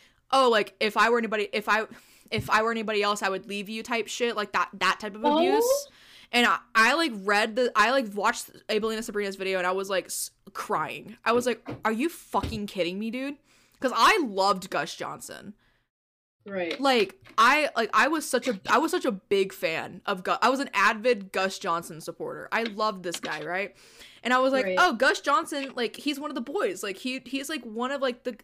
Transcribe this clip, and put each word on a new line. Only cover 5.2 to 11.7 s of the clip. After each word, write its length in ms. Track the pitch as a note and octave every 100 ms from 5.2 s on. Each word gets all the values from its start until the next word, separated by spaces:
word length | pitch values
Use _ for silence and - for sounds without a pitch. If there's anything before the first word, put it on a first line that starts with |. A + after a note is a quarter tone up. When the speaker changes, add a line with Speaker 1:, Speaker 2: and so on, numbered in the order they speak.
Speaker 1:
abuse. 380 | C#4+ D4+ F4+ G#4+
Speaker 2:
Oh. 220 | A#4+ C#5 C#5+ - - - -
Speaker 1:
And 140 | A#3+ A#3
I, 120 | F3+ -
I, 200 | A3 A3+
like, 180 | D4 E4
read 400 | G#3+ F#3+ G#3 A3+
the, 160 | G#3+ B3 G#3+
I, 140 | G#3+
like, 200 | C4+ A3+
watched 360 | G3+ G3+ A#3+ - - -
Abelina 340 | G#3+ A3 A3
Sabrina's 320 | A3+ G#3 G3+ G3
video 220 | F#3+ F#3+
and 80 | F3+
I 60 |
was, 160 | F#3+ G3
like, 160 | F#3+ E3+
s-, 240 | - - - -
crying. 640 | - - F#3 D3 B2 - A3
I 80 | -
was 140 | A#3 B3
like, 220 | A#3 -